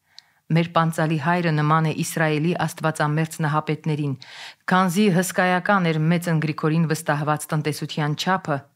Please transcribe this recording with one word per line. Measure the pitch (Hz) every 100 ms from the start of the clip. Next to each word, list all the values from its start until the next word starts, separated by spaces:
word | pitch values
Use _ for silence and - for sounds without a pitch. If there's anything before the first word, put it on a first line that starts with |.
| _ - - _ -
Մեր | 160 170
պանծալի | 170 165 160 156 160
հայրը | 139 180 170
նման | 151 151 160 160
է |
Իսրայելի | 143 165 - 156 151 160
աստվածամերձ | 175 156 - 160 156 151 151 160 -
նահապետներին, | 156 151 151 151 - 147 147 131 - - - -
քանզի | - 185 190 170 214
հսկայական | 175 180 - 185 180 180 202 170
էր | 156
մեծն | 156 175 175 160
Գրիգորին | 151 151 160 160 160
վստահված | 156 - 147 151 151 -
տնտեսության | 156 151 147 151 - 147 151
չափը | - 185 - 139 -